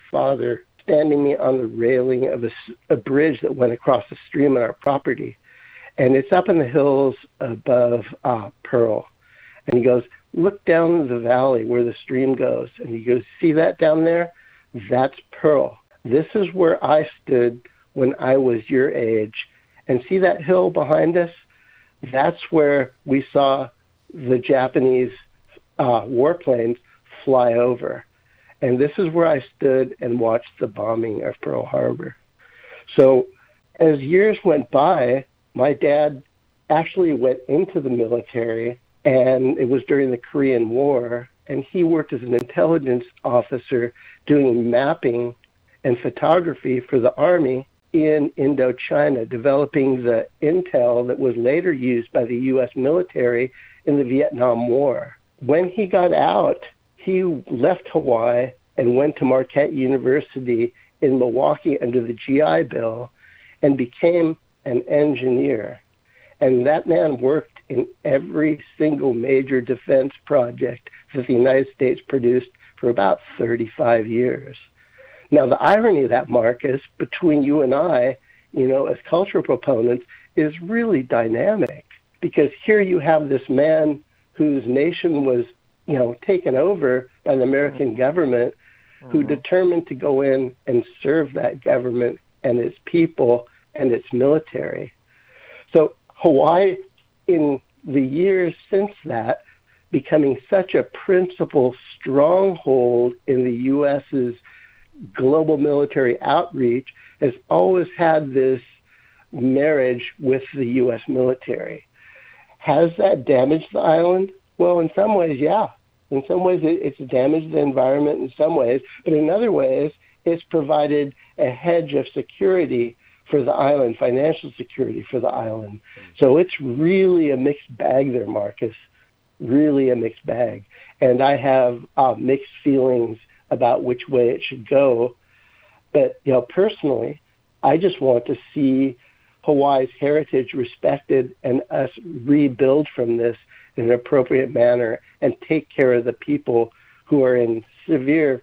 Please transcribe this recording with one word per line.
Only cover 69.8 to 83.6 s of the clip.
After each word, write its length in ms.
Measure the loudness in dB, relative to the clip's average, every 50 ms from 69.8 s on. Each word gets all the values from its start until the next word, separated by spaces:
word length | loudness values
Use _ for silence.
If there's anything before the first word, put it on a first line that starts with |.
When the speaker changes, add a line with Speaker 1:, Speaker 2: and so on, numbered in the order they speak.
| -2 0 2 2 2 0 -4 -10 _
Speaker 1:
project 640 | -2 0 0 0 -2 -4 -4 -6 -6 -6 -8 -16 -20 -20 -20 _ _ -8
that 140 | -6 -2
the 60 | 0 2
United 340 | 2 4 4 4 2 0 -2 -4
States 280 | -2 -2 -2 -2 -4 -6 -6
produced 400 | -4 0 2 2 2 0 -2 -6 _ _ _ _ _
for 140 | -4 -2 -2
about 300 | 0 2 2 0 0 -2 -4 -10 -8
thirty-five 680 | -6 -4 -4 -4 -4 -6 -6 -6 -2 0 2 2 0 0
years. 520 | -2 -2 -2 -2 -2 -4 -6 -10 -16 -20 -20 -20 _ _ _ _ _ _ -20 -20 -20 -20 -20 -2 2
Now, 160 | 4 4 4
the 140 | 4 2 2
irony 420 | 2 2 4 4 4 2 2 2 2
of 80 | 2
that, 180 | 0 0 0 0
Marcus, 500 | 0 0 2 0 0 -2 -2 -4 -4 -4 -8 -12 _ -10
between 420 | -10 -10 -6 -2 0 2 2 2
you 220 | 2 2 2 2 2
and 100 | 2 0
I, 440 | 0 0 0 0 0 0 0 -2 -6 _ _ _ _ _ _
you 160 | -4 -2 0
know, 180 | 0 0 0 -2
as 120 | -2 -6 -8 -6 -2
cultural 340 | -2 -2 -2 -2 -2 -4 -2
proponents, 640 | -2 -2 -2 0 -2 0 0 0 0 0 -2 -6 -12 -20 -20 -20 _ -2
is 180 | -2 -2 -2 -4 -8
really 400 | -8 -6 -4 -2 -2 0 0 -2
dynamic, 800 | -2 0 -2 -2 0 0 -2 -2 0 0 0 0 -2 -4 -6 -10 -20 _ -20 -20 _ _ _ _
because 300 | -8 -2 0 0 0 0 -2 -4 -2
here 180 | 0 2 2
you 180 | 2 0 0 0
have 280 | 2 2 0 0 0
this 140 | 0 -2 -4 -2 -2
man 520 | 0 2